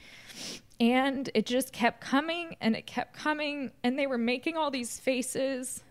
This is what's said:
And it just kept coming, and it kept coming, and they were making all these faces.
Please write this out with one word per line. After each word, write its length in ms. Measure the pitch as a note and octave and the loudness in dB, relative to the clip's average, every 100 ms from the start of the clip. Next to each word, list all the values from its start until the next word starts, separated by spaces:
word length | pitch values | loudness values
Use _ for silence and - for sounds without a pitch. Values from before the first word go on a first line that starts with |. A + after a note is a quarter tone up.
| - - - - - - - - | -18 -20 -18 -14 -12 -12 -12 2
And 480 | A#3 B3+ C#4 C4+ C4 | 4 4 4 0 0
it 100 | - | 0
just 280 | G#3 B3 C4 | 2 2 0
kept 280 | - A#3 - | 0 0 0
coming, 560 | - C4+ D#4+ E4+ E4 - | 0 0 2 -2 -6 -2
and 160 | A3 A3 | 0 0
it 100 | - | -2
kept 280 | A#3+ - - | -6 -6 -4
coming, 560 | D4+ D4+ D4+ C#4+ C4 - | -2 -2 -2 -4 -6 -2
and 160 | B3 C4+ | 0 2
they 80 | C#4 | 0
were 120 | B3 | 2
making 380 | A#3 B3+ E4 D#4+ | 2 0 -2 0
all 140 | D4 | 0
these 300 | C4+ A#3 - | 0 -4 -4
faces. 840 | - B3+ - - C4+ C4 B3+ - - | 0 0 0 -2 0 -2 -6 -10 -14